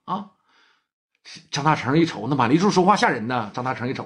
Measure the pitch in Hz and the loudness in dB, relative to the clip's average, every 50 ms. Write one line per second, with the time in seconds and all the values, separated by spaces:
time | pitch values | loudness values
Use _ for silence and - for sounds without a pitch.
0 | _ - 180 208 208 - _ _ _ _ _ _ _ _ _ _ _ _ _ _ | _ -8 -8 -8 -8 -14 _ _ _ _ _ _ _ _ _ _ _ _ _ _
1 | _ _ _ _ _ - - - _ _ - 147 139 156 151 - - 120 139 165 | _ _ _ _ _ -20 -20 -20 _ _ -8 -2 0 2 0 2 0 0 2 2
2 | 165 - - 101 104 127 147 131 123 110 139 165 190 208 160 185 175 185 208 185 | 2 0 -2 -8 -4 -2 0 0 4 4 4 4 4 4 4 4 4 4 4 4
3 | 240 220 147 120 107 120 127 123 107 101 - 131 120 131 123 123 123 123 123 107 | 2 0 0 -2 -4 -4 -4 -4 -4 -6 -8 -8 -6 -6 -6 -4 -6 -6 -6 -8
4 | 110 | -10